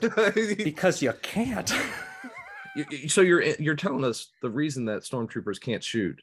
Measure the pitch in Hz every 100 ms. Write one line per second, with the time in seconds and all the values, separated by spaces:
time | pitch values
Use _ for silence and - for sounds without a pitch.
0 | 226 214 208 214 220 208 156 151 185 -
1 | 131 110 - 196 247 202 175 - - -
2 | - - - - - - - 143 147 143
3 | 147 - 185 170 151 151 151 151 190 254
4 | 131 113 - _ 127 113 151 131 113 104
5 | - 127 113 117 101 98 - 104 - 113
6 | 92 71